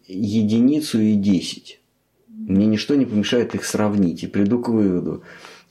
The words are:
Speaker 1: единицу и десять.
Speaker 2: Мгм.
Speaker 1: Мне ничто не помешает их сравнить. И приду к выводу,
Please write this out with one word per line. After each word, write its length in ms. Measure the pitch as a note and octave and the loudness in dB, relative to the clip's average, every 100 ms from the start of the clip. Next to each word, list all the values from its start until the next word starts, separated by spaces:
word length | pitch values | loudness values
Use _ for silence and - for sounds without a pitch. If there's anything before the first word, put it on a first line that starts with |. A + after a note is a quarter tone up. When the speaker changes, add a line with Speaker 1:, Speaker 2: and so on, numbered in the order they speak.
| - | -14
Speaker 1:
единицу 920 | F#2+ G#2+ G#2+ G#2+ A2+ B2+ D3+ D3+ A#2 | -6 -2 0 2 4 4 2 0 0
и 160 | G#2+ G#2+ | 2 2
десять. 640 | G2 F#2 - - - - _ _ _ _ _ | 2 0 0 -10 -18 -20 _ _ _ _ _
Speaker 2:
Мгм. 260 | - - | -14 -2
Speaker 1:
Мне 120 | F#2+ G#2+ | 2 2
ничто 280 | G#2+ - C#3+ | 2 0 0
не 100 | B2+ | 0
помешает 480 | G#2 G2+ B2 A#2 | -2 0 0 0
их 120 | G2 - | -4 -6
сравнить. 580 | - G#2+ G#2 F#2 D2 | -2 0 2 0 -2
И 40 | - | -6
приду 320 | G2+ G2+ A#2+ | -2 0 0
к 80 | A#2+ | 0
выводу, 540 | A2+ G2+ F2+ - - - - - - _ | 0 2 0 -4 -8 -14 -20 -20 -20 _